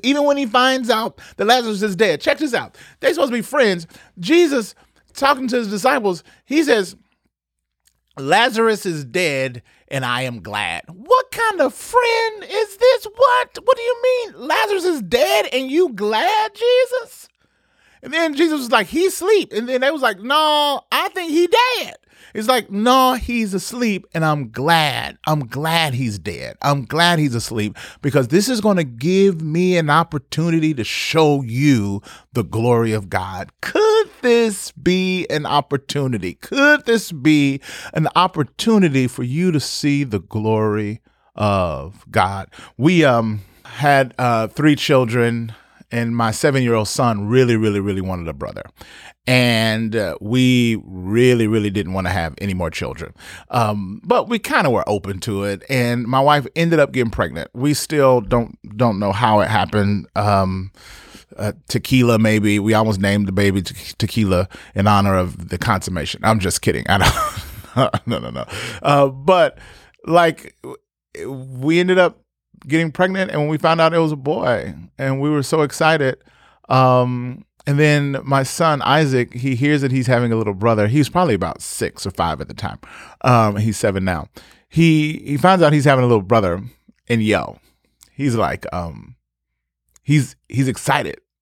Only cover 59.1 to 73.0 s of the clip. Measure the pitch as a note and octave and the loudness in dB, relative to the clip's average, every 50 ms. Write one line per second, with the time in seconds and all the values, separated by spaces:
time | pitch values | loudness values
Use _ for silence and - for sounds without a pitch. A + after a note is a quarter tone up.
59.1 | F#2+ G#2+ A#2+ A2 G#2+ G#2 F#2+ G2+ A2 G2 F#2 F2+ G#2+ G#2 G2 G2+ G#2 F#2 - - | 0 0 2 2 4 4 2 2 0 0 0 0 0 0 0 0 0 -2 -4 -6
60.1 | - G2+ G2+ G#2 G2+ G2 F#2+ F#2 F#2 F#2+ F#2 G2 _ - - - - - - - | -6 -2 0 2 2 2 0 0 -4 -6 -10 -12 _ -20 -20 -20 -20 -20 -20 -20
61.1 | - - - _ - - G#2+ G#2 - - _ - - A#2 - - C3 B2+ A#2+ A#2 | -20 -20 -20 _ -12 -8 -8 -8 -8 -10 _ -6 -6 -4 0 2 4 4 6 6
62.1 | A#2 A2 A2 G#2+ G#2+ G#2+ G#2 G#2 G#2 G2+ G2 A2 G#2+ A2 A2 A2 G2+ F#2 G2+ G2 | 4 4 4 4 4 2 2 2 2 2 2 2 2 2 2 2 0 0 0 0
63.1 | G2+ G#2 G2+ F#2+ F#2 G2+ G2+ G2 F#2+ G2 F2+ - - - - - - - A#2 - | 2 0 0 -2 0 2 2 2 2 0 -2 -6 -10 -14 -16 -12 -6 -4 -4 -2
64.1 | - A#2 G#2+ F#2 F2 F2+ F2+ - - - - - - G2+ G2 G#2 G#2 G2 G2 G2+ | 0 0 0 2 2 0 0 -2 -8 -18 -18 -10 -4 0 2 4 4 4 4 2
65.1 | F#2+ F#2 F2+ F2+ - - E2+ - F2+ - - A2+ G2+ F#2 - F2 F2+ D#2+ C#2+ - | 2 0 0 -2 -6 -10 -10 -8 -8 -4 -2 -2 -2 -2 -2 -6 -6 -6 -6 -8
66.1 | - - - A2 A2 G#2 F#2+ F#2+ - - - - D2+ B1 - - G2+ G2 - - | -6 -2 0 0 2 2 0 -2 -2 -2 -2 -2 -2 -2 0 0 2 4 4 2
67.1 | - - - - - - - - - - - - - - C3+ - - - - A#2+ | 2 0 -4 -6 -6 -10 -14 -16 -18 -20 -14 -6 -2 0 0 0 -2 -4 -4 -4
68.1 | G#2 B1 A#1+ A#1+ A#1+ B1+ - - - - - - - - - - C#3+ C#3+ C#3 C#3 | -6 -6 -6 -8 -10 -10 -10 -10 -10 -12 -10 -12 -10 -4 0 2 4 4 4 2
69.1 | C3 C3 C#3 F#3 F#3 F3 D#3+ - - - - - - - - _ _ _ - - | 0 -2 2 2 4 4 4 2 0 -6 -20 -20 -20 -20 -20 _ _ _ -2 2
70.1 | E3 F3 E3+ D#3+ - - - - - _ - - - - _ _ _ _ _ _ | 4 4 4 4 0 -4 -12 -20 -20 _ -18 -18 -18 -18 _ _ _ _ _ _
71.1 | - - E2+ A#2+ C#3 C3 C3 C3 B2+ B2+ C3 D#3 E3 F3 F3+ F#3 F#3 F#3 F3+ D#3+ | -14 -12 -10 -10 -10 -12 -12 -12 -10 -4 0 2 2 2 4 4 4 4 4 4
72.1 | - _ _ _ _ _ _ _ _ - - C3 D#3 D#3+ E3 D#3 - - | 2 _ _ _ _ _ _ _ _ -16 -6 -2 0 0 0 -2 0 0